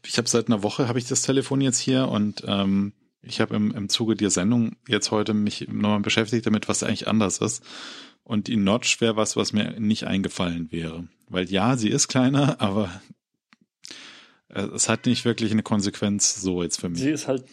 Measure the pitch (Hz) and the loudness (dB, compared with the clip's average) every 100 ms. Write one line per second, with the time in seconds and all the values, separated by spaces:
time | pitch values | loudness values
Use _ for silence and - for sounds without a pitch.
0 | - - 117 120 113 110 98 - 123 120 | -6 -4 0 0 2 0 0 0 0 -2
1 | 120 135 - 135 135 139 135 - - 131 | -2 -2 2 0 2 2 2 0 2 2
2 | 131 110 104 - - 101 98 98 101 - | 2 0 0 -2 -2 0 2 2 0 -6
3 | _ _ - - 110 110 107 110 98 - | _ _ -6 -2 0 2 0 -2 -2 0
4 | 110 104 104 - 104 120 113 - - 107 | 0 2 2 2 4 4 2 -4 -2 0
5 | - 107 107 107 104 - - 107 104 104 | 0 0 2 0 0 -2 -6 -2 2 2
6 | 104 120 107 117 110 107 - 101 - 104 | 2 2 2 0 2 0 0 -2 -2 -2
7 | 107 110 98 - 107 - - - - - | 0 2 2 0 -2 -4 -10 -18 -16 -16
8 | - _ - 104 98 113 98 113 - - | -20 _ -6 -4 -2 0 2 2 0 2
9 | 117 107 107 110 107 107 - 107 107 110 | 2 2 0 0 0 0 -2 -2 -2 0
10 | - 95 98 - 90 85 82 85 82 82 | 0 -2 -2 -2 -4 -4 -6 -6 -8 -8
11 | 87 _ - 92 87 95 110 131 107 139 | -12 _ -8 -4 0 2 4 4 2 2
12 | - 135 127 143 135 - 104 98 98 95 | 2 2 2 4 2 2 0 0 -2 -6
13 | - - _ _ _ _ _ _ - - | -18 -20 _ _ _ _ _ _ -20 -18
14 | - - - _ _ - 101 110 - 110 | -18 -20 -20 _ _ -8 -6 -2 0 2
15 | 127 117 120 107 110 107 - 107 98 - | 2 0 0 0 0 0 2 0 0 0
16 | 104 104 - - 92 90 85 - 90 85 | 0 2 0 0 -2 0 -2 -4 -4 -2
17 | 135 151 - 131 127 | -2 -2 -2 -4 -6